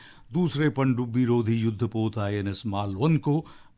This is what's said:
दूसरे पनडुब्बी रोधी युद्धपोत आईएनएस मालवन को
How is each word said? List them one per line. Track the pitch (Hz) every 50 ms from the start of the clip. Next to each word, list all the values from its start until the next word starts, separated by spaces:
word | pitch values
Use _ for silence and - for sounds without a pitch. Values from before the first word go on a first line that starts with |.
| - - - - - - 113
दूसरे | 170 180 151 - 143 156 147
पनडुब्बी | 110 135 135 135 123 117 123 117 113 123 127
रोधी | 117 120 120 117 110 117
युद्धपोत | 117 110 117 107 92 117 110 - 110 110 110 107
आईएनएस | 110 101 101 101 101 98 98 95 - -
मालवन | 110 98 101 104 101 95 95 131 160 160
को | 147 - 147 143 160 156 - - - - - _